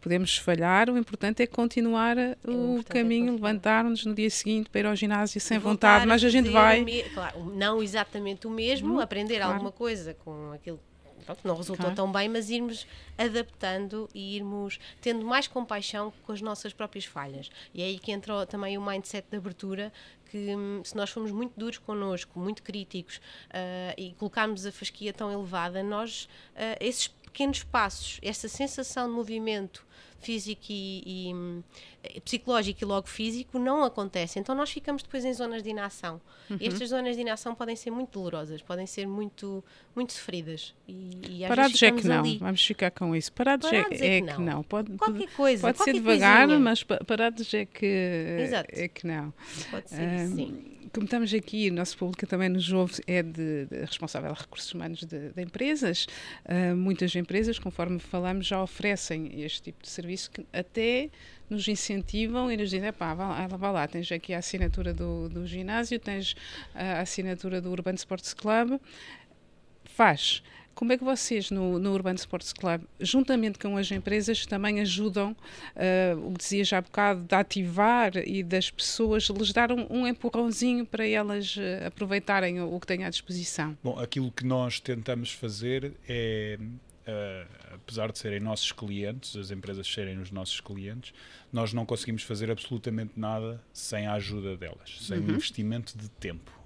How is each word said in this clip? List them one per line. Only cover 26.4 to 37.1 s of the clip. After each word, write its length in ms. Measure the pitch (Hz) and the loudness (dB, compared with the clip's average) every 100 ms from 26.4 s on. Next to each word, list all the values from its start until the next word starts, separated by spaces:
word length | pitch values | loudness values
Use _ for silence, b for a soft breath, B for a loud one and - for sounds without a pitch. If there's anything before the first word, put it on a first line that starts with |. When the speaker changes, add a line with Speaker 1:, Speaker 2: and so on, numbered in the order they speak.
| B | B
Speaker 2:
ah, 220 | - 220 220 | -8 -6 -2
esses 280 | 220 247 - | -2 -2 -4
pequenos 540 | - - - 277 277 | -6 -20 -2 0 0
passos, 560 | - 254 208 - - - | 0 2 2 0 -10 -8
essa 240 | - 208 220 | -8 -6 -8
sensação 600 | - 269 277 254 - 247 | -4 -4 -4 -6 -4 -2
de 60 | |
movimento 720 | 233 214 220 220 214 196 - - B B B | -2 -4 -4 -2 -2 -4 -10 -20 B B B
físico 420 | - 226 196 214 - | -6 -6 -4 -10 -8
e, 340 | 208 190 190 185 185 180 | -8 -6 -8 -8 -8 -6
e, 40 | |
hum, 280 | 180 175 175 175 B B B - - | -6 -6 -8 -12 B B B -16 -14
psicológico 580 | - 240 - 240 202 202 | -4 -4 2 2 2 -2
e 20 | |
logo 220 | 202 196 190 | -2 -2 -2
físico 500 | - 220 226 254 254 | -6 -4 -4 -4 -2
não 280 | 247 285 | 2 4
acontece. 560 | 269 233 196 185 170 - | 2 2 -4 -2 -4 -4
Então 120 | 202 | -4
nós 160 | 262 285 | -2 -2
ficamos 320 | - - 285 | -4 -6 -6
depois 200 | - 269 | -6 -4
em 80 | 254 | -4
zonas 300 | 240 240 226 | -2 -4 -6
de 80 | 214 | -6
inação. 500 | 214 202 - 175 165 - B B | -6 -6 -8 -10 -10 -14 B B
Speaker 1:
Uhum. 60 | 202 | -4
Speaker 2:
E 60 | 196 | -2
estas 220 | 185 240 | -2 -2
zonas 260 | 254 254 | -2 0